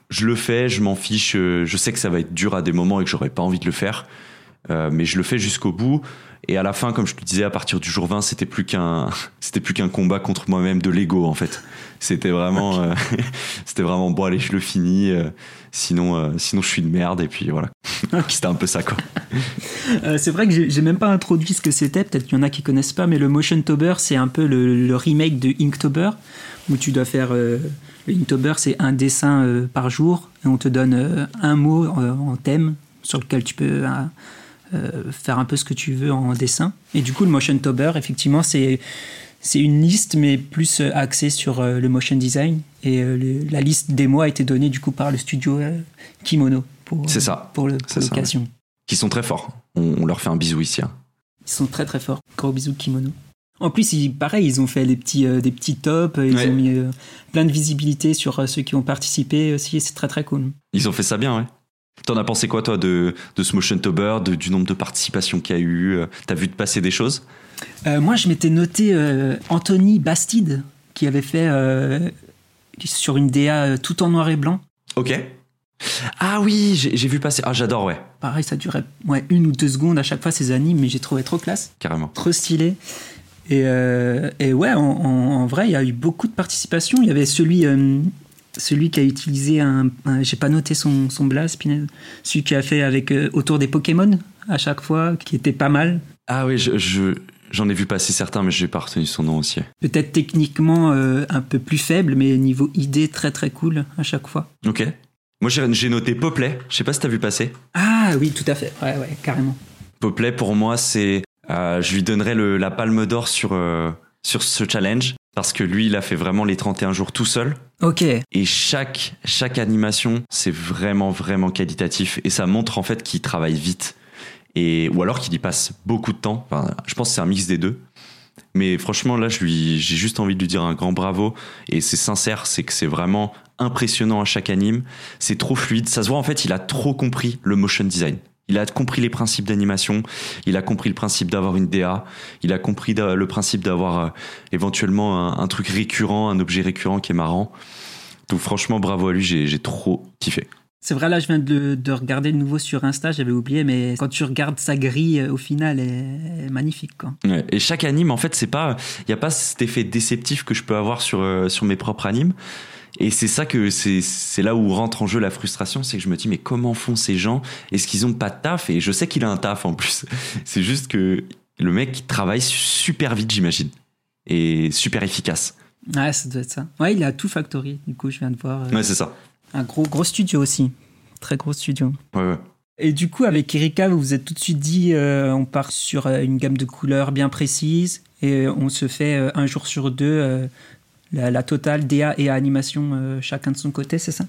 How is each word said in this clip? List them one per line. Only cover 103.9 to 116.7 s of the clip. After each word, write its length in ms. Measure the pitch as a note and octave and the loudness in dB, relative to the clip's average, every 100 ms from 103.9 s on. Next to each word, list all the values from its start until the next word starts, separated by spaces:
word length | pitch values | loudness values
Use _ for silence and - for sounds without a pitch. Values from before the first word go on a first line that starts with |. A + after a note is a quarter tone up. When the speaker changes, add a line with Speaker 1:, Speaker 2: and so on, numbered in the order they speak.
| - | -4
Speaker 2:
à 60 | |
chaque 240 | C#3+ C#3 - | -4 -4 -4
fois. 220 | D#3 - _ G#2+ | -6 -8 _ -4
Speaker 1:
Ok. 220 | - A#2 - _ _ _ _ | -2 -4 -6 _ _ _ _
Moi, 100 | G#3+ | 0
j'ai, 200 | C3 C3 | 2 2
j'ai 160 | A2 B2+ | 2 2
noté 260 | A#2 A#2 A#2+ | 0 0 0
Poplay. 420 | B2+ B2+ B2+ C#3 - | 0 0 -2 -2 -6
Je 80 | - | -4
sais 60 | - | -2
pas 80 | |
si 60 | D3 | 0
t'as 80 | C#3+ | 0
vu 100 | A2+ | 0
passer. 320 | G#2+ - A#2+ - - E3+ | 0 -2 -4 -6 -6 0
Speaker 2:
Ah 380 | G3+ A3+ G#3 C#3+ | 2 4 4 4
oui, 120 | D3+ | 2
tout 140 | C#3+ - | 0 -2
à 80 | C#3+ | -2
fait. 180 | - - | -4 -6
Ouais, 160 | C#3 C#3 | -4 -4
ouais, 200 | C3 D3 | -6 -6
carrément. 340 | - C3+ C3+ C3 - - - _ | -4 0 0 -2 -10 -20 -20 _
Speaker 1:
Poplay, 320 | A2 - A#2+ | -4 0 0
pour 240 | B2 G#2 G#2 | 0 0 2
moi, 220 | A2 A#2+ | 2 0
c'est, 460 | - A2 G2+ G2 F#2 _ - | 0 2 2 2 -2 _ -6
euh, 320 | F2 F2 F2 | -2 0 0
je 120 | F2 | 0
lui 100 | G2 | 0
donnerais 320 | F#2+ G#2 G#2 A2+ | 2 0 0 2
le, 200 | G#2 G2 | 2 2
la 140 | F#2 | 0
palme 340 | F#2 A2 A2 G#2+ | -2 0 2 2
d'or 220 | A#2 A#2 | -2 -2
sur, 220 | - G#2 | -2 -2
euh, 400 | F#2 F2 E2 E2 E2 _ _ | 0 0 0 -2 -6 _ _
sur 180 | - A2 | -4 -2
ce 220 | - - G#2 | -2 -2 -2
challenge, 480 | A2+ F#2+ A#2 B2+ - _ - | 0 0 0 -2 -6 _ -6
parce 160 | F#2 | -4
que 120 | - F#2 | -2 0
lui, 220 | G2 A2 | 0 2
il 80 | G2+ | 0
a 40 | |
fait 140 | F#2+ E2+ | -2 -2
vraiment 300 | F2+ G2 G#2 | 0 0 0
les 100 | F#2 | 0
trente 260 | G#2 | -2